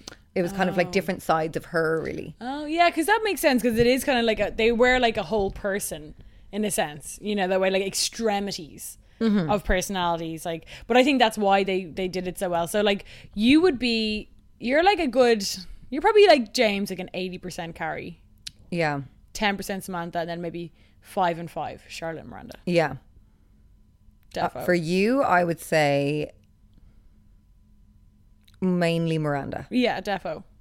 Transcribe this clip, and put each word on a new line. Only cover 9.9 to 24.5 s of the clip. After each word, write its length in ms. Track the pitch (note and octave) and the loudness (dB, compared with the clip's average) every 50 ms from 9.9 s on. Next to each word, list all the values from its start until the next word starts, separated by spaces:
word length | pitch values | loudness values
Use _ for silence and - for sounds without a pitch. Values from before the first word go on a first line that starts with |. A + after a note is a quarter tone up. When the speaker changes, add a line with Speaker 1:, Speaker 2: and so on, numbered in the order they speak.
| G3+ F#3 F3 F3 E3+ E3 E3+ D#3+ E3 D#3 - | -4 -2 -2 -2 -2 -2 -4 -8 -8 -8 -8
Speaker 2:
like, 200 | F3 E3 D#3+ - - - - - | -8 -8 -8 -10 -14 -18 -10 -2
but 100 | - A#3 | 2 4
I 60 | B3+ B3+ | 4 6
think 140 | D4+ C#4 B3+ | 6 6 4
that's 180 | A#3 A3 - | 4 4 2
why 260 | G#3+ G#3 G3 G3 G3 F#3+ | 2 2 4 4 4 2
they, 220 | G3 F#3+ F#3 F#3+ | 2 -2 -2 -4
they 240 | D#3+ - F#3+ F#3+ F#3 | -6 -6 -6 -6 -4
did 180 | E3+ F#3 F3+ | -4 -4 -6
it 100 | F3+ E3+ | -6 -6
so 120 | - G3+ F3+ | -4 -4 -2
well. 180 | F3 E3+ E3+ | 0 -2 -2
So, 140 | E3 - G#3 | 0 0 2
like, 240 | G#3 G#3 G3+ G3 - - - - - - - | 2 2 2 0 -4 -12 -20 -20 -18 -10 -4
you 280 | G3+ G#3+ B3 C#4+ D#4+ | 2 4 6 6 8
would 180 | F4 F#4 C#4 A3 | 6 4 2 2
be, 500 | B3+ A#3+ A3+ A3+ A3 G#3+ G#3+ G#3+ - - - - _ - - - | 0 0 0 0 -2 -2 -4 -6 -8 -12 -20 -20 _ -20 -16 -8
you're, 240 | - A#3+ C4+ D#4 F4 | -4 0 2 4 4
like, 160 | G4 G#4 E4+ | 4 4 2
a 80 | E4 | 0
good, 400 | B3+ G#3+ C4 B3 A#3+ A#3 G#3 G3 - - F#3 - - - - - - | 0 2 4 4 4 4 2 0 -6 -8 -10 -12 -16 -18 -18 -12 -8
you're 120 | B3+ D4+ | -4 0
probably, 260 | D#4+ G#4 G#4+ G#4 G4+ | 2 4 8 8 8
like, 260 | F#4+ D#4 C#4 A3+ - - | 8 8 6 4 0 0
James, 360 | B3+ A#3 G#3+ G3+ G3 G3+ - | 0 2 2 2 -2 -4 -6
like, 100 | F#3+ E3+ | -6 -8
an 100 | F3+ - - | -8 -8 -8
eighty 240 | F#3 F#3 F#3 F3+ | -6 -6 -6 -8
percent 380 | F3+ - F3 - - E3+ E3 E3 | -10 -12 -12 -10 -10 -10 -10 -8
Carrie, 440 | - E3+ D#3 D3+ D3 - E3+ E3+ - _ _ _ _ - - - - - - | -8 -6 -6 -6 -8 -10 -12 -16 -18 _ _ _ _ -20 -20 -20 -18 -12 -6
Speaker 1:
Yeah. 300 | F3 E3+ E3 D3+ D3 C#3 C3 - _ _ _ _ | -2 0 0 0 0 -2 -6 -10 _ _ _ _
Speaker 2:
ten 240 | - - G#3+ G3+ G3 | -6 -2 0 0 0
percent 300 | G3 F#3+ - G3 F#3+ - | -2 -6 -8 -8 -8 -8
Samantha, 340 | - F#3 E3+ E3+ F3 - F3 | -8 -8 -8 -8 -6 -4 -4
and 100 | E3 E3+ | -4 -4
then 120 | E3+ F3 | -6 -8
maybe 320 | F3 E3+ D#3+ F3 E3+ D#3 - _ - _ _ _ | -8 -8 -8 -10 -12 -14 -16 _ -20 _ _ _
five 400 | - - - G3+ F#3 F3 E3+ E3 | -16 -8 -2 0 0 0 0 -2
and 100 | E3+ D#3 | -6 -10
five, 320 | - D#3+ C#3+ - C3 - - | -8 -8 -8 -8 -8 -12 -16
Charlotte 340 | - - - E3 E3 D#3+ C#3+ - | -16 -14 -10 -10 -8 -10 -10 -12
and 60 | - | -14
Miranda. 260 | - F#2+ - - - - - | -16 -16 -16 -18 -16 -10 -4
Speaker 1:
Yeah. 300 | F3+ F3 E3 D#3 C#3 C#3 B2+ - - - - - _ _ _ _ _ _ _ - - - - - _ _ _ _ - - _ _ _ - | 0 2 2 2 0 -2 -8 -16 -20 -20 -20 -20 _ _ _ _ _ _ _ -20 -20 -20 -20 -20 _ _ _ _ -20 -20 _ _ _ -6
Speaker 2:
Defo. 240 | - - - | -4 -4 -4